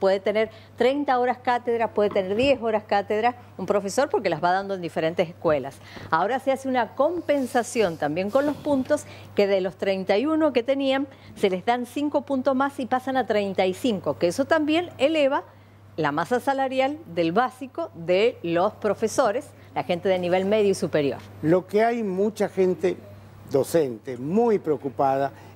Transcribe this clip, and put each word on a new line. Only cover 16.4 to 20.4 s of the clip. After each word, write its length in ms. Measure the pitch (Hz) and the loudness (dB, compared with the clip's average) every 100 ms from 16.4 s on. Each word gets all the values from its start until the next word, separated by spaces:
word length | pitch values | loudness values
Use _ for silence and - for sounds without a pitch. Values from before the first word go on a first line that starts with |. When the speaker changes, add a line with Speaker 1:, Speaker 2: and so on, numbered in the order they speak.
Speaker 1:
salarial 580 | 247 269 269 262 262 302 - | 0 -2 -2 0 0 -2 -6
del 160 | 170 165 | -2 0
básico 600 | 185 254 - 262 - 320 | 2 0 -4 -12 -10 -10
de 440 | 165 165 180 233 - | -6 0 2 2 0
los 300 | 170 170 202 | -2 0 0
profesores, 800 | - 214 196 220 - 240 233 - - - 151 | 0 -4 -2 -2 0 0 0 -8 -16 -10 -6
la 80 | |
gente 240 | 147 175 196 | -4 -2 0
de 100 | 185 | 0
nivel 260 | 175 185 | 0 0